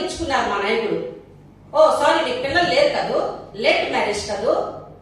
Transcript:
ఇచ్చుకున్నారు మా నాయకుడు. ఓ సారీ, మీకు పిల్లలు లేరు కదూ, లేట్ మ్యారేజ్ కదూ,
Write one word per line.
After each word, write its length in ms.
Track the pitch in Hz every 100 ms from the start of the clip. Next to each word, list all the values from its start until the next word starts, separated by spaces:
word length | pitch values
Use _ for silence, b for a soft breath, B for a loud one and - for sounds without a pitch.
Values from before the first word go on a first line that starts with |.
ఇచ్చుకున్నారు 440 | - - 302 262 214
మా 60 | 202
నాయకుడు. 360 | 202 226 220 - - - - - - - - 285
ఓ 40 | 302 -
సారీ, 200 | 294 - 254
మీకు 140 | -
పిల్లలు 240 | 277 349 -
లేరు 160 | 571 - -
కదూ, 200 | - 285 - - - 196
లేట్ 260 | 262 349 -
మ్యారేజ్ 280 | - - 202 -
కదూ, 220 | 208 - - - - - -